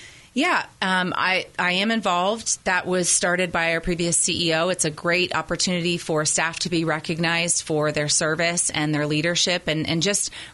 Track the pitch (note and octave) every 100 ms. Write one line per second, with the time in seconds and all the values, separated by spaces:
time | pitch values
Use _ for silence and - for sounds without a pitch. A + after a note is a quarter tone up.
0 | - - - B3 F4 B3 - - F#3+ F#3
1 | F3+ - F3 F#3 - - F3+ F3+ G#3 A3+
2 | G3 F3 F#3 A3+ - - F#3+ F3+ F3+ F#3
3 | E3+ - F#3 F3+ F3+ E3+ E3 E3 F3 E3+
4 | E3+ E3 - F3 E3 D#3+ F3+ F3+ D#3 D3+
5 | - F3 F3 D#3+ D#3+ E3+ F#3+ F3+ E3+ E3+
6 | - D#3 D#3 - D#3+ D#3+ F3 E3+ D#3+ D#3
7 | - D#3+ E3+ E3+ E3+ - - D3+ D3+ D3+
8 | D3 - D#3+ D#3+ E3+ E3+ - - D3+ D3+
9 | D3 D3+ E3+ E3+ - F3 - D#3 - E3
10 | F3+ G3+ - - -